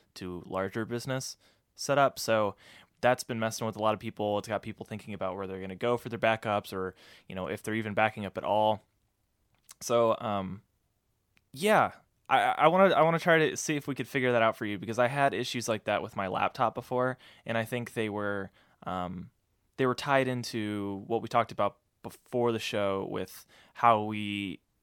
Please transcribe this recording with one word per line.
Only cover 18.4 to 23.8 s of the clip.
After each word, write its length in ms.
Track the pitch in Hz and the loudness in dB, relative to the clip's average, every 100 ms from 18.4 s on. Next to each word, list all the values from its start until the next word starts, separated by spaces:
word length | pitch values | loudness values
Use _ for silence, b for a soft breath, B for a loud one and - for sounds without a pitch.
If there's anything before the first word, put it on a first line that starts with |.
| 95 b b b | -8 b b b
um, 460 | - 92 90 90 - _ _ _ _ - | -8 -6 -6 -8 -14 _ _ _ _ -2
they 100 | 131 | 0
were 80 | |
tied 320 | 123 147 135 127 | 0 0 2 2
into 800 | 123 113 117 107 104 101 98 107 | -2 -6 -4 -4 -4 -4 -6 -4
what 140 | 113 | -4
we 60 | 110 | 0
talked 240 | 123 110 | 0 0
about 240 | - 101 - _ _ | 0 -2 -4 _ _
before 480 | 190 - _ 123 120 | -18 -18 _ 0 0
the 80 | 110 | 0
show 480 | - 107 98 98 98 | -2 -2 0 -2 -4
with 340 | 107 92 - - b b | -6 -8 -12 -20 b b
how 280 | - | 2